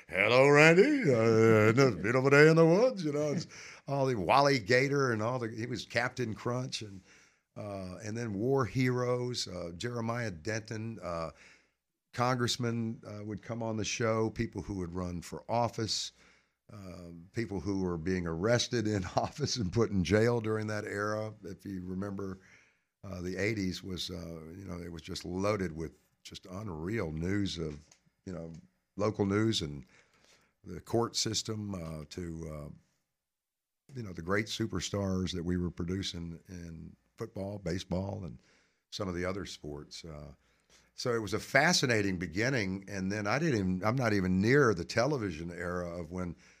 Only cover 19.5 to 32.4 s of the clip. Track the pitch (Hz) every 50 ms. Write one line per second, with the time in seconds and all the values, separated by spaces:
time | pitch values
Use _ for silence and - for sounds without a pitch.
19.5 | - 127 98 85 80 117 110 98 101 95 87 76 98 107 113 120 120 120 107 110
20.5 | 107 107 107 107 107 104 104 104 98 101 104 107 107 107 107 107 107 110 98 85
21.5 | 95 - - 101 98 92 90 92 92 92 101 104 98 98 101 95 98 95 _ -
22.5 | - - _ _ _ _ _ _ _ _ - 101 92 90 87 90 95 95 98 107
23.5 | 117 104 95 92 85 - - 98 92 82 - - 90 87 85 82 82 80 80 80
24.5 | 85 98 98 95 87 87 87 87 85 82 - - 87 - - 87 87 92 98 104
25.5 | 107 101 95 85 76 80 80 73 - _ _ _ _ _ - - 80 - - -
26.5 | 90 98 110 107 82 76 80 92 113 113 95 80 78 78 80 92 98 104 101 90
27.5 | 80 85 80 78 73 73 - _ _ _ _ _ _ _ - 95 90 82 82 82
28.5 | 82 80 - _ _ _ _ _ - 95 101 110 101 - 104 98 98 104 110 113
29.5 | 110 - 85 73 71 71 65 _ _ _ _ _ _ _ _ _ _ _ _ _
30.5 | _ _ - 95 90 78 - - - 113 117 104 - - - 113 107 - - -
31.5 | 110 107 104 101 98 90 82 80 80 78 76 - - 95 90 85 82 80